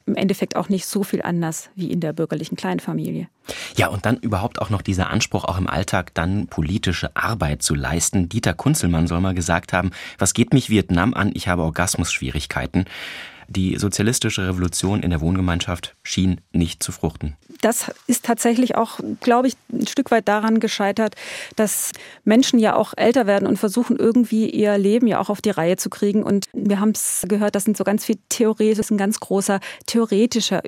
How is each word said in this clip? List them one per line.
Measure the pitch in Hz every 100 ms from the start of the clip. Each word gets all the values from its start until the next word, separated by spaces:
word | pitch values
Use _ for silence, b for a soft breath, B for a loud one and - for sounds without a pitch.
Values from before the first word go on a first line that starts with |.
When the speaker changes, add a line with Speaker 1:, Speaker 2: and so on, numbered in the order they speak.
| -
Speaker 1:
im | 202
Endeffekt | 196 190 196 -
auch | -
nicht | 190 -
so | 208
viel | 202 180
anders | - 175 165 160 -
wie | - 175
in | 175
der | 160
bürgerlichen | 156 160 160 160 -
Kleinfamilie. | 190 180 - 156 156 160 170 _ B B B -
Speaker 2:
Ja, | 101
und | 101 107
dann | 120
überhaupt | 113 98 110 -
auch | 95
noch | 101
dieser | - 92 92
Anspruch, | 104 - 101 -
auch | 87
im | 90
Alltag | 76 98 101 87
dann | - 85 98 -
politische | - 76 98 - 82 - -
Arbeit | - 110 78 73
zu | -
leisten. | 73 65 85 - 101 85
Dieter | 110 110
Kunzelmann | 82 - 156 92 82 82
soll | 85
mal | 95
gesagt | 90 82 85 -
haben, | 92 90 B B B
"Was | 95 -
geht | 120
mich | - -
Vietnam | 107 90 87 90 -
an? | 101
Ich | - -
habe | 87
Orgasmusschwierigkeiten." | 80 80 87 - 85 - 65 73 - - 64 90 92 B B B B B -
Die | 98 92 -
sozialistische | 101 - 104 127 110 104 92
Revolution | 92 90 - 95 101
in | -
der | 82
Wohngemeinschaft | 80 95 90 85 - 87 - -
schien | - - 92 87 -
nicht | - 82 -
zu | -
fruchten. | - 82 78 73 73 - -
Speaker 1:
Das | 220 233 - - -
ist | 247
tatsächlich | - 226 233 233 247 -
auch, | 220 - 190 214
glaube | - 240 254
ich, | - -
ein | 240 -
Stück | - 269
weit | 233 214
daran | 208 220 220
gescheitert, | 214 - 202 202 214 B B B B -
dass | 214 - - B B B
Menschen | - 226 262 247
ja | 214 -
auch | 214 -
älter | 208 254 196
werden | 202 190
und | 196
versuchen, | 214 196 240 -
irgendwie | 220 233 233 220 220
ihr | - 208 202
Leben | 196 220 233
ja | 175
auch | -
auf | 202
die | 214
Reihe | 190 165 180
zu | -
kriegen. | - 202 208
Und | - 202 -
wir | - 208 196
haben's | 214 208 - - 180
gehört, | 208 208 202
das | 214
sind | 202
so |
ganz | 190 208 -
viel | 214 -
Theorie, | - 220 220 214
das | 214
ist | 214
ein | 208
ganz | 196 214
großer | - 196 196 196 B B -
theoretischer | 233 226 202 240 233 - 190